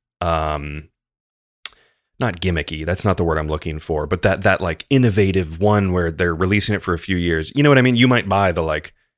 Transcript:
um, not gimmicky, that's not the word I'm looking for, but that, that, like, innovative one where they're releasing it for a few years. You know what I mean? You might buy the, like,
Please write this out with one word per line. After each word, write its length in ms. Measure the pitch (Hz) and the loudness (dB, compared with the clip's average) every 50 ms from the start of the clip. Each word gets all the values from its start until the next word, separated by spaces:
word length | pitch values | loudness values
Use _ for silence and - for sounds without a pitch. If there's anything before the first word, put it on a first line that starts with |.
| _ _ _ _ | _ _ _ _
um, 680 | 87 87 82 80 78 78 76 73 71 73 73 76 76 - _ _ _ _ _ _ _ _ _ _ _ _ _ _ _ - - _ _ _ _ _ _ _ _ _ | -4 -2 -2 -2 -2 -2 -4 -6 -6 -8 -10 -12 -12 -16 _ _ _ _ _ _ _ _ _ _ _ _ _ _ _ -18 -18 _ _ _ _ _ _ _ _ _
not 220 | 131 117 90 85 | -4 -4 -4 -2
gimmicky, 440 | - 92 87 80 73 - 82 78 78 | -2 -2 -2 -2 -2 -4 -6 -6 -4
that's 200 | 80 90 - - | -4 -4 0 0
not 120 | 107 92 - | 0 0 2
the 60 | 90 | 0
word 140 | 82 78 78 | 0 0 -2
I'm 100 | 78 76 | -2 -4
looking 320 | 78 78 - 85 76 76 | -4 -4 -4 -6 -8 -8
for, 280 | - - 80 76 76 73 | -6 -4 -4 -4 -2 -4
but 140 | - 87 - | -4 -2 0
that, 180 | 92 90 - | 0 0 2
that, 180 | 95 104 92 - | 0 0 0 0
like, 240 | 95 87 80 - - - | -2 -4 -6 -6 -4 0
innovative 720 | 139 135 127 117 95 107 101 95 92 95 90 78 80 82 | 2 4 4 4 4 4 2 2 2 0 -2 -2 -4 0
one 320 | 95 104 104 104 98 92 | 2 2 4 4 2 2
where 200 | 90 90 87 82 | 0 0 -2 -2
they're 240 | 80 78 90 87 82 | -2 -2 -2 -2 0
releasing 380 | 80 92 92 104 104 - - 104 | 0 0 0 2 0 0 0 -2
it 80 | 95 | -2
for 120 | - - 87 | -2 -2 -4
a 60 | 82 | -4
few 180 | - - 95 90 | -2 -4 -4 -2
years. 340 | 85 85 82 80 80 - - | 0 0 0 0 -2 -4 0
You 80 | 139 147 | 2 4
know 60 | 147 | 6
what 80 | 143 131 | 6 6
I 40 | 123 | 4
mean? 120 | 127 123 117 | 4 4 4
You 100 | 123 127 | 4 4
might 200 | 127 120 107 98 | 4 2 0 0
buy 240 | 98 98 101 95 | 0 2 2 2
the, 120 | 87 90 82 | 0 0 -2
like, 300 | 80 78 78 78 - - _ _ _ _ | -2 -2 -4 -6 -10 -20 _ _ _ _